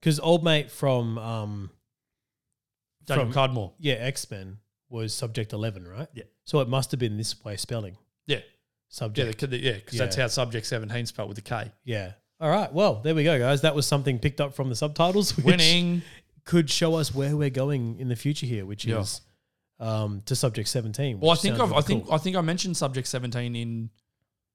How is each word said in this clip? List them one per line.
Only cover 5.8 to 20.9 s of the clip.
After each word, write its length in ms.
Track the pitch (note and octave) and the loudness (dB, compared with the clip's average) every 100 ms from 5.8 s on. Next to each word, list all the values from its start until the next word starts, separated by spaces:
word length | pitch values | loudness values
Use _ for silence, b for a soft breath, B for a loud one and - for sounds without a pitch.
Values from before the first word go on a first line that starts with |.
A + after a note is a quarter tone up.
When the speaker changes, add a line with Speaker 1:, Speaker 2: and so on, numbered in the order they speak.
| F2 | -14
Speaker 1:
right? 200 | F#2+ D#3+ | -14 -14
Speaker 2:
Yeah. 100 | B2 - _ - | -14 -20 _ -2
Speaker 1:
So 140 | D3+ | 0
it 80 | B2+ | 2
must 220 | C3 C3 | 0 -2
have 80 | C3 | -2
been 180 | A#2+ G#2 | -2 -2
this 260 | G#2+ - | -6 -8
way 140 | - G2+ | -10 -10
spelling. 400 | - A#2+ G2+ G2 _ _ - | -6 -6 -8 -14 _ _ -4
Speaker 2:
Yeah. 160 | C#3 - _ _ _ _ | -4 -4 _ _ _ _
Speaker 1:
Subject. 360 | - A#2 G#2+ B2 A2 | -8 -6 -2 -2 -2
Speaker 2:
Yeah, 60 | C#3 | -4
they 100 | B2 | -2
could, 60 | |
yeah, 160 | C3 G#2 | -2 -4
'cause 180 | - A#2 | -6 -4
that's 200 | A2+ F#2+ | -2 0
Speaker 1:
Yeah. 60 | |
Speaker 2:
how 40 | B2 | 0
Subject 380 | - B2 A2+ - | 0 -2 -4 -4
seventeen's 420 | A#2+ A2 A#2 A#2 | -6 -4 -6 -6
spelled 200 | - G#2 | -6 -8
with 80 | G2+ | -10
a 40 | |
K. 300 | G#2+ A#2 A2 - | -8 -6 -8 -14
Speaker 1:
Yeah. 300 | - A2 F#2 G#2 _ _ | -6 -6 -6 -14 _ _
All 80 | D#3+ | 0
right. 220 | F3+ F#3+ | 2 0
Well, 220 | D3 G3+ A2 | 2 2 2
there 140 | C3 D#3+ | 0 2
we 80 | |
go, 140 | D3+ D3+ | 4 4
guys. 220 | A#2+ C#3 | 4 4
That 120 | D#3 D3 | 4 2
was 100 | C3+ | 2
something 320 | C#3+ C#3 B2+ | 2 2 0
picked 220 | D3 - | 0 0
up 120 | C#3+ C3+ | -6 -2
from 120 | C3 | -4
the 60 | A#2 | -2
subtitles, 560 | D3+ D3 E3+ F#3+ G3 | -2 2 2 4 2
<laughs> 60 | - | 2
which 80 | C#3+ | 6
Speaker 2:
Winning. 560 | F3+ D#3+ F3 F3 F3 D#3+ B B _ | 8 8 6 4 0 -4 B B _
Speaker 1:
could 260 | - F3 D3+ | 2 4 4
show 260 | - E3+ D#3+ | 2 2 2
us 180 | D3+ | 0
where 240 | C3+ C#3 D3 | 0 0 2
we're 120 | C#3+ | 0
going 480 | B2+ C3+ C#3+ A#2 A2+ | 0 0 0 -2 -4
in 80 | B2+ | -4
the 60 | A#2 | -2
future 300 | C#3 D3 B2+ | 0 -2 -2
here, 180 | A#2 F#2+ | -4 -4
which 180 | G#2 | -6
Speaker 2:
Yeah. 160 | A2 A2+ | -2 -2
Speaker 1:
is, 200 | F#2+ - _ _ _ _ _ _ | -2 -6 _ _ _ _ _ _
um, 420 | A2+ A2 G#2+ G2+ | -4 -2 -2 -4
to 120 | - B2+ | -4 -2
Subject 320 | C3 G#2+ G#2 | 0 -2 -4
seventeen, 520 | B2+ A2 | -4 -4